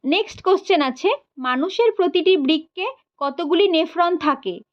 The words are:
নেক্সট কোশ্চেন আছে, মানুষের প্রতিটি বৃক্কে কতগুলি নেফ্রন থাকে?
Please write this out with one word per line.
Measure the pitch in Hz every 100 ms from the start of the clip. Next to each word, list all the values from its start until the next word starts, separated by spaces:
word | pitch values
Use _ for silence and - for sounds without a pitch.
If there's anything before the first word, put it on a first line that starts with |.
নেক্সট | 262 349 403 -
কোশ্চেন | - 381 - 359
আছে, | 269 254 370 539 _ -
মানুষের | 254 254 339 381 466
প্রতিটি | 440 349 359 339 370
বৃক্কে | 262 311 320 - 403 523 _ _
কতগুলি | 277 277 311 349 392
নেফ্রন | 320 330 339 349 359
থাকে? | 294 269 196 175 -